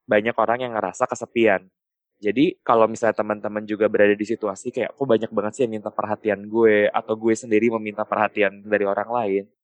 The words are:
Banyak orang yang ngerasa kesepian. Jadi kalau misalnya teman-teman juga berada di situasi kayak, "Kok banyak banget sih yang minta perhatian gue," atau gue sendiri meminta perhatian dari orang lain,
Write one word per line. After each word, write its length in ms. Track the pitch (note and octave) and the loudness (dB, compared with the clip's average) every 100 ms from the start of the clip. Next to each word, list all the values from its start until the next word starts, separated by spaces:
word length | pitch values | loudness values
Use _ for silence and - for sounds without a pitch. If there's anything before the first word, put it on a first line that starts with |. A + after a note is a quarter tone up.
| - | 0
Banyak 300 | G#2+ A2+ A2+ | 0 2 0
orang 240 | G#2+ B2 | 0 -2
yang 120 | B2 | -4
ngerasa 340 | A2 F#2+ - B2+ | -4 -4 -4 -4
kesepian. 580 | B2 A#2 A#2+ A2 F#2 F#2 _ _ _ _ _ | -4 -6 2 2 2 -2 _ _ _ _ _
Jadi 400 | G2+ A2 E3 - | -2 0 0 0
kalau 240 | - A#2 A2 | 0 4 2
misalnya 300 | A2 A2 G#2 | 2 -2 0
teman-teman 480 | G#2+ G#2+ G#2 G#2+ | -4 -6 -6 -8
juga 240 | G#2+ G#2 G#2+ | -6 0 2
berada 240 | G#2 G#2 | 4 4
di 160 | G#2 G#2 | 2 -2
situasi 420 | A2+ G#2 F#2+ B2+ | -4 -6 -6 -8
kayak, 220 | B2+ G#2 | -6 -6
"Kok 160 | - C3+ | -4 0
banyak 240 | A2 A2+ | 0 0
banget 200 | G#2+ G#2+ - | -4 -4 -2
sih 60 | |
yang 100 | A#2+ | -4
minta 140 | A2 G#2+ | -4 -8
perhatian 560 | G#2+ G#2 G#2 G#2+ G2+ G#2 | -6 -6 -4 -2 -4 -2
gue," 460 | A2 A2+ G#2 G#2 | 2 4 6 2
atau 240 | A2+ A2 A2 | 0 -4 -2
gue 160 | A2+ | 0
sendiri 400 | A2+ A#2+ G#2+ A#2 | -2 0 2 2
meminta 320 | A2+ G#2+ G#2 | 0 -6 -8
perhatian 560 | G#2+ G2+ G#2 G#2 G2 G2 | -4 -2 -2 0 -2 -2
dari 220 | G#2 G2+ | -2 0
orang 240 | G2 G2+ G#2 | 0 -2 -4
lain, 360 | A#2+ G#2+ G2 G2+ _ | -4 -2 -4 -6 _